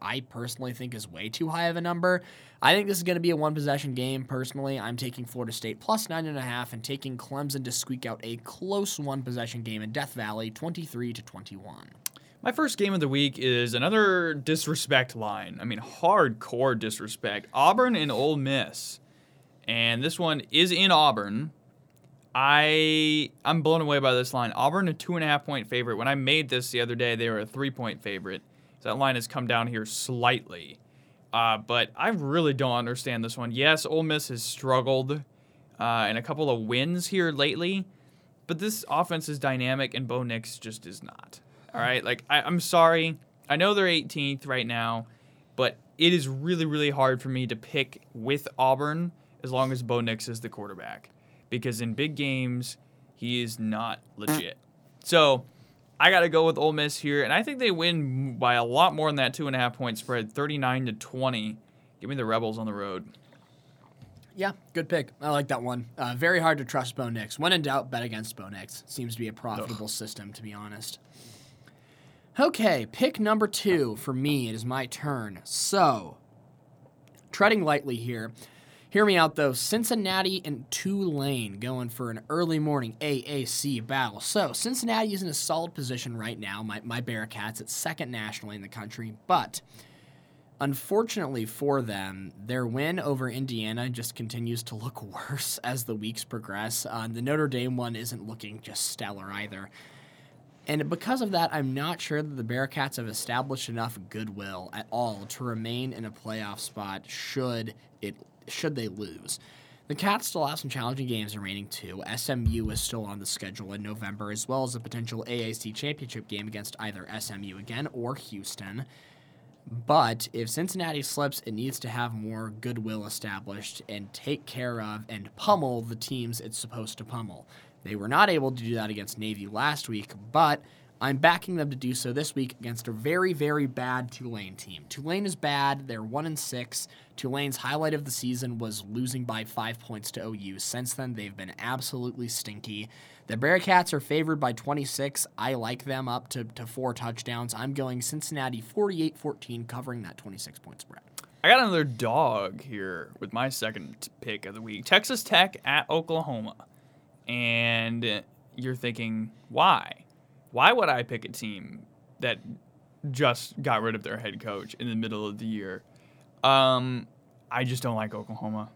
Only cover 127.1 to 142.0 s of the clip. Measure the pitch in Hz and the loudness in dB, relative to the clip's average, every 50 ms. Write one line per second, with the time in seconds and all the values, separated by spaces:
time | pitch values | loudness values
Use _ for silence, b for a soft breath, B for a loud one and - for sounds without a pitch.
127.1 | 123 117 113 98 85 67 - B B B B B B B - - 107 101 101 110 | -8 -8 -8 -10 -12 -14 -18 B B B B B B B -10 -6 -6 -4 -2 2
128.1 | 131 165 208 196 175 151 135 135 131 123 113 113 117 113 107 107 107 104 101 104 | 6 6 8 8 6 4 2 0 -2 -2 -4 -2 -2 -2 -2 -4 -4 -6 -8 -8
129.1 | - 110 110 110 107 101 98 101 107 107 131 151 147 143 - - 113 104 101 - | -8 -6 -6 -6 -6 -6 -6 -6 -2 0 0 0 0 -2 -4 -6 -6 -6 -6 -8
130.1 | - 101 104 117 120 151 165 147 147 - - b b b b b b - 117 135 | -14 -18 -8 0 4 4 6 6 4 0 -4 b b b b b b -4 -2 -2
131.1 | 139 135 147 170 170 170 - - 180 170 147 143 135 131 135 123 123 - - 123 | 2 6 6 6 6 6 0 -2 -2 -2 0 -2 -4 -4 -4 -4 -2 -2 -2 -4
132.1 | 120 143 151 147 - 139 131 123 - - 113 120 117 117 - 123 113 110 113 147 | -2 -2 -4 -2 -2 -2 -2 -2 -4 -8 -8 -8 -8 -6 -6 -6 -6 -4 0 0
133.1 | 170 180 185 190 170 143 147 147 147 151 143 131 127 131 123 127 127 127 127 123 | 2 4 4 2 2 2 2 2 2 2 2 0 -2 -2 -2 -2 -2 -2 -2 -6
134.1 | - - 127 120 117 104 101 92 95 - - - 90 78 73 - - 139 139 156 | -10 -10 -10 -8 -8 -8 -8 -10 -12 -14 -14 -14 -14 -14 -14 -12 -12 -8 -4 -2
135.1 | 175 196 208 196 165 - - 147 143 139 139 139 139 139 135 131 117 110 110 110 | -2 0 0 -2 -4 -2 0 0 2 4 4 2 2 0 -2 -6 -6 -6 -6 -4
136.1 | 120 143 156 165 156 143 - - 131 123 120 117 - - - - B B B B | -4 -4 -4 -4 -4 -6 -6 -6 -6 -6 -6 -6 -6 -8 -8 -8 B B B B
137.1 | B - - 131 131 139 143 139 127 - - 127 143 151 156 156 156 143 143 139 | B -6 -4 -2 -2 0 -2 -2 -2 -4 -4 -2 -2 0 0 0 0 0 -2 -4
138.1 | 123 - 127 123 127 120 131 123 120 113 113 110 107 107 101 98 107 120 127 123 | -6 -4 -2 -2 -2 -2 -4 -4 -4 -4 -4 -6 -6 -8 -8 -6 -4 -2 -2 -2
139.1 | 123 131 123 120 110 110 110 110 - 120 110 113 113 117 - - 113 107 104 - | -2 -4 -4 -4 -4 -4 -4 -6 -4 -4 -4 -4 -4 -6 -10 -12 -10 -10 -8 -8
140.1 | - - - 113 110 101 98 95 95 92 - - - 123 127 120 - - 131 127 | -8 -8 -6 -6 -8 -8 -8 -8 -8 -6 -6 -4 -4 -4 -4 -4 -4 -4 -4 -6
141.1 | 120 110 104 101 98 104 95 92 - - - 120 127 127 127 - - 127 | -6 -6 -8 -10 -10 -10 -12 -12 -10 -8 -6 -4 -4 -4 -4 -4 -4 -4